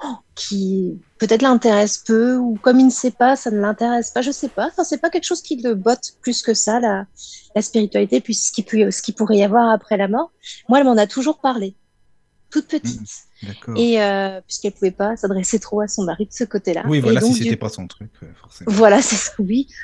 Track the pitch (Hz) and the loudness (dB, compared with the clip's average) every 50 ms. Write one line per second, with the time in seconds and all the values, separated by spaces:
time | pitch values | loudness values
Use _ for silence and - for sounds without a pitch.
0 | - 285 247 - _ _ _ - - - 202 196 190 190 190 190 185 175 160 165 | -10 -10 -10 -12 _ _ _ -14 -10 -6 -4 -4 -2 -2 -2 -2 -2 -4 -6 -10
1 | - _ _ _ 226 196 226 220 262 269 254 233 - 233 208 202 208 208 - - | -16 _ _ _ 0 2 2 4 4 4 4 4 4 4 4 4 2 2 -2 -6
2 | - - 220 220 233 247 254 254 247 240 220 208 - 254 247 262 262 262 254 - | -2 0 2 2 4 2 2 0 0 -2 -4 0 2 4 6 8 6 6 4 2
3 | - 254 - - 240 254 277 269 - 247 214 208 202 208 214 - 233 240 240 240 | -2 -4 0 2 2 2 2 2 0 -4 -2 0 0 -2 -2 -2 -2 0 0 -2
4 | 233 - - 247 247 277 277 - - 262 - - 220 330 - - 330 - 311 254 | -4 -4 -4 -4 -4 -2 -4 -4 -8 -6 -4 -4 -4 -4 -2 -4 -4 -4 -2 -2
5 | - 339 - 349 - - 359 - - - 311 247 233 247 226 190 185 220 247 - | -2 -2 -2 -2 -4 -4 -6 -6 -4 -8 -8 -4 -2 -2 -2 0 0 0 0 0
6 | - - - _ _ 247 240 - - - 220 - - 214 214 247 240 220 196 190 | -4 -14 -16 _ _ -4 -4 -2 -2 0 0 0 0 0 0 0 0 0 -2 -2
7 | 202 - _ - - - - - _ _ _ 208 214 - - 226 208 196 - 208 | -6 -10 _ -20 -20 -20 -20 -20 _ _ _ -4 -4 0 0 0 0 0 0 0
8 | 202 196 240 254 - - 208 - - - - - 202 - - 214 208 196 190 - | 0 2 0 -2 0 -2 -4 -4 -4 -4 -4 -6 -6 -2 2 2 2 2 0 -4
9 | - - 202 - 220 202 220 202 202 202 202 240 233 226 220 208 - - 220 196 | -8 -8 -4 -4 0 2 2 2 2 4 4 4 4 4 2 0 0 -4 -2 -2
10 | 196 190 208 254 330 339 _ _ _ - - - _ - 240 285 285 262 240 220 | 0 0 -2 -4 -4 -6 _ _ _ -20 -20 -16 _ 2 4 4 4 4 4 4
11 | 208 202 - 269 247 302 311 - - 269 233 233 196 190 - _ _ _ _ _ | 2 0 -2 -4 -2 -2 -4 -2 -2 -2 -2 -2 -6 -8 -10 _ _ _ _ _
12 | _ _ _ _ _ _ _ _ _ _ - 302 - - - 302 - - - 226 | _ _ _ _ _ _ _ _ _ _ -4 -4 -4 -2 -6 -6 -6 -6 -8 -10
13 | 208 - - - _ _ _ _ - 98 104 - - - 113 220 240 240 233 220 | -14 -16 -18 -20 _ _ _ _ -14 -14 -14 -14 -12 -8 -2 0 0 2 2 2
14 | 208 202 196 196 196 196 190 185 - _ - - - 208 196 - 202 185 185 - | 2 0 0 -2 -2 -4 -6 -10 -14 _ -12 -6 -6 -6 -4 -2 -2 -2 -2 -2
15 | 196 208 233 226 - 196 196 190 185 - - 214 - - 208 208 208 202 - - | -4 -4 -4 -4 -4 -4 -2 -2 -2 -2 -2 -4 -4 -4 -4 -4 -4 -4 -4 -4
16 | 190 170 165 - 208 - - - 247 - - 202 - 185 170 165 - 147 151 147 | -4 -4 -4 -6 -8 -8 -6 -8 -8 -6 -4 -6 -4 -4 -4 -2 -2 0 0 2
17 | 127 - - 131 214 240 254 226 220 233 113 - - 104 - - 92 - - - | 2 2 2 4 4 2 2 2 0 -2 -2 -2 -4 -8 -8 -10 -14 -14 -14 -18
18 | 107 110 _ _ - - - _ - - - - - 226 202 202 226 208 202 247 | -20 -20 _ _ -20 -20 -20 _ -20 -20 -20 -10 -6 -2 4 6 6 8 8 6
19 | - - 226 196 - - - - 202 180 220 262 277 - - - | 4 2 -2 -4 -6 -8 -4 -4 -2 0 0 -2 -2 -4 -10 -18